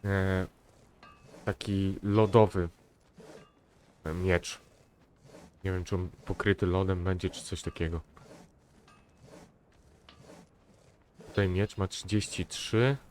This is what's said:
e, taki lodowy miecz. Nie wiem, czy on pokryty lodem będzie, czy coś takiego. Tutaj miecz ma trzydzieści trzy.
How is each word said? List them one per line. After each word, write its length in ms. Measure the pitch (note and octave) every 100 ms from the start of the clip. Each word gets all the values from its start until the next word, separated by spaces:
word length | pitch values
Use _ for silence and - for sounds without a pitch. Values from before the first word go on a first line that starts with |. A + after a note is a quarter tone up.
e, 420 | G2+ G2 F#2+ F#2 F#2 - - - - - - - - -
taki 540 | - G2 - G2 G2 F#2+
lodowy 680 | G2+ G#2 G#2+ A2+ G#2 G2 E2+ - - _ _ - - - - _ _ _ _ _
miecz. 560 | D#2+ E2+ F#2 F2 - - - - _ _ _ _ - - - _
Nie 80 | F#2+
wiem, 120 | F#2
czy 100 | F2
on 140 | F#2 F2+ -
pokryty 420 | - F#2 G2+ F#2+ F#2
lodem 380 | F#2 F#2+ F#2
będzie, 260 | F#2 F2+ F#2+
czy 140 | -
coś 180 | - F#2
takiego. 380 | - - E2 E2 - - - - - - _ - - - - - - - - _ _ _ - - - - - D#3+ - _ _ - - _ _ - -
Tutaj 200 | - G2
miecz 280 | F2+ G#2 -
ma 120 | F#2+
trzydzieści 580 | - F#2+ G#2 - - E2+
trzy. 500 | - - A2 B2+ C#3 -